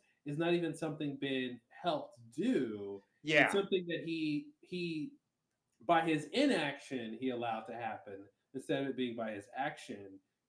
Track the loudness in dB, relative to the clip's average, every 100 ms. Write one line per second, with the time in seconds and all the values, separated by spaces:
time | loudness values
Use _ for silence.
0 | _ _ -6 0 4 4 2 0 -4 -2
1 | -4 -2 0 0 0 -4 _ -6 0 0
2 | -2 -14 -10 -2 2 2 2 -2 -6 -8
3 | -12 _ 2 6 6 4 2 0 0 -4
4 | -2 -2 0 -2 -4 -14 -8 -4 -4 -4
5 | -6 -10 _ _ _ _ _ _ 4 4
6 | 6 2 2 4 4 4 2 -4 -6 -6
7 | -4 -4 -2 0 -2 -4 -6 -6 -6 -6
8 | -10 -14 -14 _ _ -8 -2 0 0 -2
9 | -2 -2 -4 -6 -8 -4 -4 -4 -10 -12
10 | -12 -18 _ _